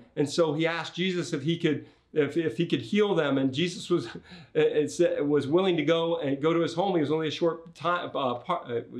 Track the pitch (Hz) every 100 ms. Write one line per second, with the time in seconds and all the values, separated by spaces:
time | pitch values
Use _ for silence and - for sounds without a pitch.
0 | - - 143 - 160 147 165 165 151 170
1 | 190 180 156 151 139 165 165 143 - _
2 | _ 156 139 170 160 160 170 143 117 208
3 | 208 165 143 135 135 123 175 - - 175
4 | - 170 - 175 147 156 151 151 143 -
5 | 175 175 147 147 123 170 190 165 147 165
6 | 165 165 139 139 160 165 165 170 196 175
7 | 143 160 156 147 170 165 - - 170 180
8 | 135 147 131 120 - 170 131 117 -